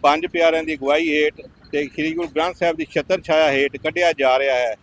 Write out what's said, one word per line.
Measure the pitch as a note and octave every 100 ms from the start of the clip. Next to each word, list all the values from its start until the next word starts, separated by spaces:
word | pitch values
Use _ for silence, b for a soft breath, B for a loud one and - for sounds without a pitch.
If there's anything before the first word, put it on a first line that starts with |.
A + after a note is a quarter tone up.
ਪੰਜ | C#3+ D3+ F3
ਪਿਆਰਿਆਂ | E3+ E3 D#3+
ਦੀ | D#3+ D3+
ਅਗਵਾਈ | C3+ D3+ E3
ਹੇਠ | D3+ D3+ - - _ -
ਤੇ | D3
ਸ਼੍ਰੀ | C#3+ - D#3
ਗੁਰੂ | D#3+ E3
ਗ੍ਰੰਥ | C#3 E3+ F3
ਸਾਹਿਬ | E3+ E3
ਦੀ | D#3
ਛਤਰ | E3 C3+ F#3
ਛਾਇਆ | - D#3 D#3
ਹੇਠ | C#3 C#3 C#3+
ਕੱਢਿਆ | D#3 D#3+ F3
ਜਾ | D3 C3 C3
ਰਿਹਾ | C#3 B2+
ਹੈ | A#2+ G#2+